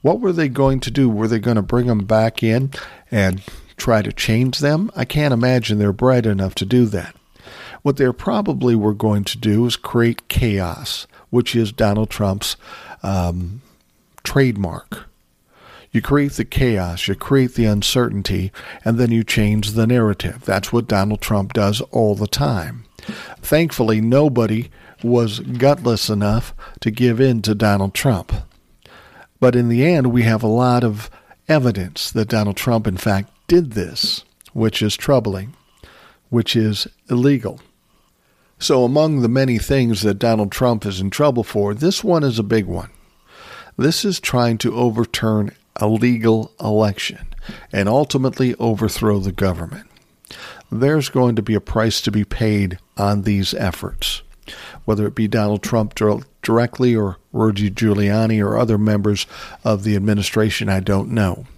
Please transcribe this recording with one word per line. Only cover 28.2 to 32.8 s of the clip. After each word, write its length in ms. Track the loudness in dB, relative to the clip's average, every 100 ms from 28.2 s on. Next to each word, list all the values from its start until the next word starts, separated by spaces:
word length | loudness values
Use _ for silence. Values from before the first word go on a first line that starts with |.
| -2 -6 -6 _ _ _ -20 -20 -20 -20 -20 _
But 160 | 4
in 140 | 4 4
the 180 | 4 4
end, 220 | 4 4
we 140 | 4
have 200 | 2 2
a 60 | 2
lot 340 | 2 2 2
of 280 | 2 -2 -10 -20 _ _ 0
evidence 640 | 2 2 0 -6 -8 -6
that 180 | -4 0
Donald 280 | 0 0 -2
Trump, 300 | 0 0